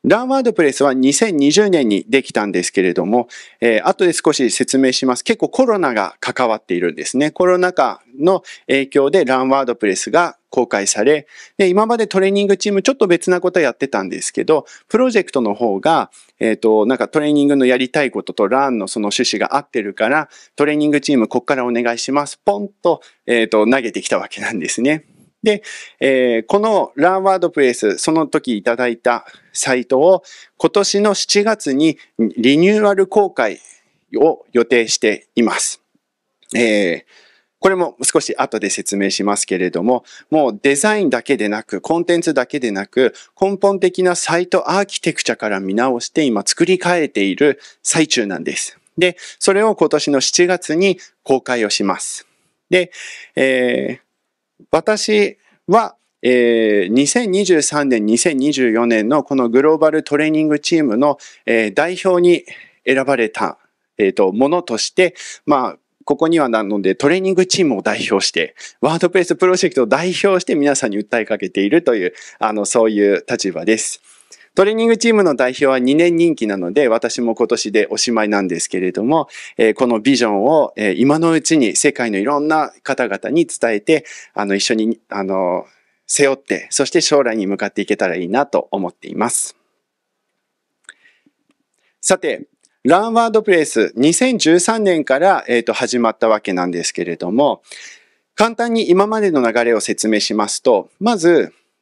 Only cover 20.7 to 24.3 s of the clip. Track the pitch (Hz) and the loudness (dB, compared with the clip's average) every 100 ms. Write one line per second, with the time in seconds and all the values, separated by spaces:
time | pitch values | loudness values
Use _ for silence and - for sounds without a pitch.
20.7 | 151 151 147 139 139 110 123 - 139 123 | 2 2 0 2 2 2 0 -2 -2 -2
21.7 | 117 120 117 - 143 143 - - 202 196 | -2 -2 -2 -2 -2 -2 -4 -2 -2 -4
22.7 | _ 175 156 - _ - 117 110 107 107 | _ -2 -2 -4 _ -2 0 2 2 2
23.7 | 131 117 98 - 95 101 | 0 -2 -6 -4 -4 -4